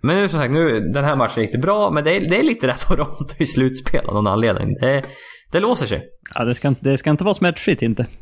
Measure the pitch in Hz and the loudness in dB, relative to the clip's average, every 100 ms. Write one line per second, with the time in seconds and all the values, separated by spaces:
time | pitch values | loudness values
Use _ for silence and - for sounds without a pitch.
0 | 139 185 202 156 127 147 165 113 101 131 | 2 2 2 0 0 2 2 0 0 0
1 | 139 139 117 - 107 120 160 208 208 151 | 0 0 0 0 -2 0 0 2 2 0
2 | 147 185 - 190 302 - 127 123 - 185 | 0 0 0 2 2 0 -2 0 2 2
3 | 143 - 139 - - - 131 131 - - | 0 -4 -10 -2 0 2 0 0 0 0
4 | - 104 104 104 117 98 101 - 127 139 | 0 0 0 2 2 0 -2 0 0 0
5 | 135 - - - _ 170 208 247 120 87 | -4 -16 -20 -20 _ -2 0 0 -2 -4
6 | - - - - 117 120 143 131 139 135 | -8 -20 -12 -4 -2 0 0 0 0 0
7 | 156 147 190 196 180 170 - 156 117 110 | 2 0 2 2 0 0 -2 0 0 0
8 | 120 - | -4 -6